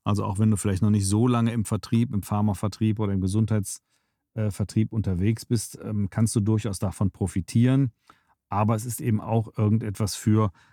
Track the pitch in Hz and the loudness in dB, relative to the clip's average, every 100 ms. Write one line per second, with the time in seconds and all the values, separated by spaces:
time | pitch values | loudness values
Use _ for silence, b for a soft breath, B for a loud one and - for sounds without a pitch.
0 | - 104 101 98 110 104 107 92 107 104 | -2 0 0 2 2 4 0 2 2 2
1 | 98 107 123 120 113 113 101 104 - 117 | 2 2 4 4 2 0 -2 -4 0 0
2 | 120 101 - 104 107 95 107 - 110 107 | 0 -2 -2 0 0 0 -4 -2 -2 0
3 | 104 98 92 107 110 107 98 - _ _ | -2 0 0 0 0 0 -4 -12 _ _
4 | _ _ _ - 107 - 98 110 110 110 | _ _ _ -6 -4 -4 -2 0 0 -2
5 | 98 87 101 113 - 117 - - 110 107 | -2 0 0 0 -2 -4 -4 -12 -8 -4
6 | 98 - 110 117 104 110 107 95 98 - | -2 0 2 2 2 0 0 -4 -4 -2
7 | 95 - 92 95 82 117 123 135 131 _ | -2 -2 -4 -4 -2 2 4 4 0 _
8 | b b b b - 98 107 110 123 113 | b b b b -6 0 0 0 -4 -4
9 | 120 107 107 113 104 - 104 110 107 98 | -2 -2 0 -2 -2 0 2 2 -2 -4
10 | 104 - - 107 104 b b | -4 -2 2 2 2 b b